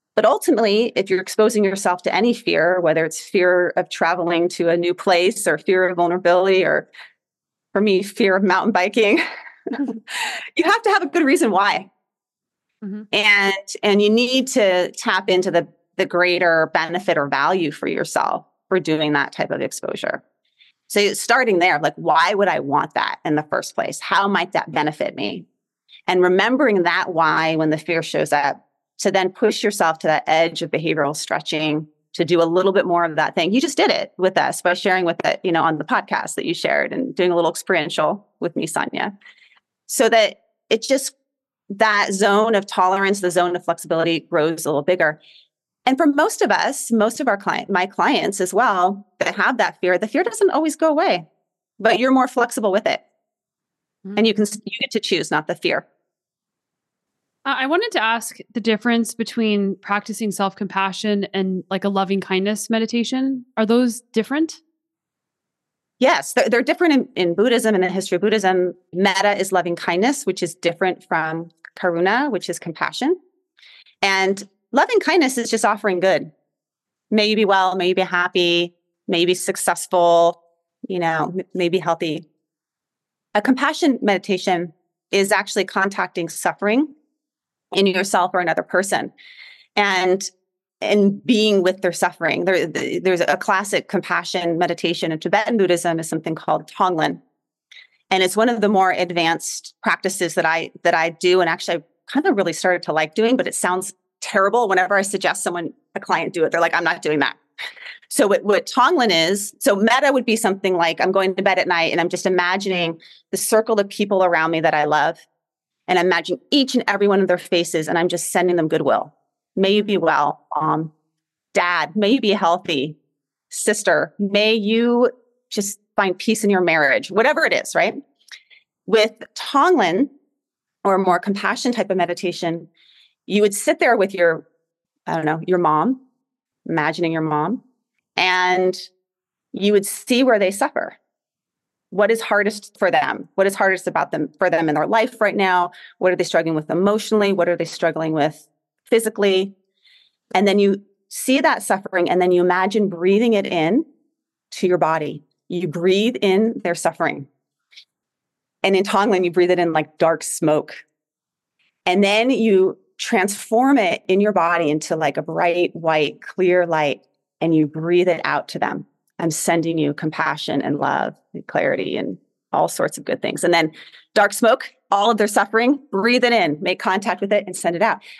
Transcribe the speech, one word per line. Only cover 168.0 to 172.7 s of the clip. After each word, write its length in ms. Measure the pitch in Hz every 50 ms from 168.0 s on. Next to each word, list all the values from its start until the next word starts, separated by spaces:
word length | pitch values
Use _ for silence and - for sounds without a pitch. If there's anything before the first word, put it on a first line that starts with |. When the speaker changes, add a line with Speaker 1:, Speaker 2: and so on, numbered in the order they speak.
| 180 180
Speaker 1:
it 120 | 170 - -
out 220 | - 147 147 - -
to 100 | - -
them. 260 | - - - - 202 - _ _ _ _ _ -
"I'm 120 | 175 165
sending 480 | 156 - - - 165 170 165 165 165 160
you 160 | 151 143 147
compassion 640 | - - 156 156 - 160 151 147 151 - - - 143
and 180 | - - 147 143
love 380 | 143 135 139 - - - 156 _ _ _ -
and 140 | - -
clarity 500 | - - - - - - - - - -
and 220 | - - - 95 - _ _ _ _ _ _ -
all 160 | 139 160
sorts 300 | 165